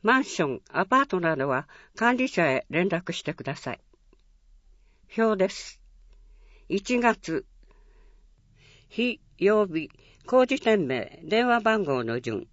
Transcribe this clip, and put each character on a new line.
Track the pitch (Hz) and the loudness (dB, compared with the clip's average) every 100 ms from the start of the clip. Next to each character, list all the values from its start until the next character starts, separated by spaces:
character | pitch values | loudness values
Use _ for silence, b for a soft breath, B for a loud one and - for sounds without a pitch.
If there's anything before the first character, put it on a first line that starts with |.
マ | 214 262 | 4 2
ン | |
シ | 269 - | 0 -2
ョ | 156 | -2
ン、 | 123 _ | -4 _
ア | 147 | -4
パ | 185 254 | 2 2
ー | 277 | 2
ト | 185 | 0
な | 165 151 | 0 0
ど | 139 | 0
は | 131 135 B B - | -2 -4 B B -2
管 | 233 247 | 0 2
理 | 254 | 0
者 | - | 2
へ | 165 131 - | 2 0 -2
連 | 156 190 | -2 0
絡 | 170 - | -2 -4
し | 190 | -8
て | - | -8
く | 147 | -8
だ | 135 139 | -8 -8
さ | - | -8
い。 | - _ _ _ _ _ _ _ - _ - _ _ - - | -12 _ _ _ _ _ _ _ -20 _ -20 _ _ -12 -2
表 | 226 208 | 0 2
で | 185 | 0
す。 | - - - - - - - - - - - - | -2 -16 -20 -20 -20 -20 -20 -20 -20 -20 -20 -6
一 | 190 196 247 | -4 0 0
月、 | 240 240 - 160 - - - _ - - - - _ _ _ _ b b b | 2 0 -4 -6 -8 -20 -20 _ -20 -20 -20 -20 _ _ _ _ b b b
日 | - 247 - _ - | -4 -4 -4 _ -2
曜 | 190 214 202 | 2 2 2
日、 | 160 156 - b b - | -2 -8 -16 b b 0
工 | 254 | 2
事 | 254 269 | 4 2
店 | 233 214 143 | 2 2 2
名、 | 127 98 - | -2 -6 -12
電 | 160 214 247 | -2 0 2
話 | 240 | 2
番 | 220 220 | 2 0
号 | 170 135 | 0 -2
の | 113 117 | -2 -4
順。 | 120 104 - | -4 -6 -8